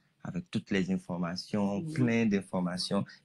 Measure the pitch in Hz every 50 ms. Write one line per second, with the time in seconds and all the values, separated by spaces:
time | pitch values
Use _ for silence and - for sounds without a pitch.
0 | _ _ _ _ - - - 87 - - - 107 - - 101 98 90 87 95 92
1 | - - 90 87 90 85 90 92 - - - 104 101 98 101 98 85 156 156 127
2 | 123 117 117 117 117 110 101 98 92 - - 92 90 87 90 90 - - 98 101
3 | - - - -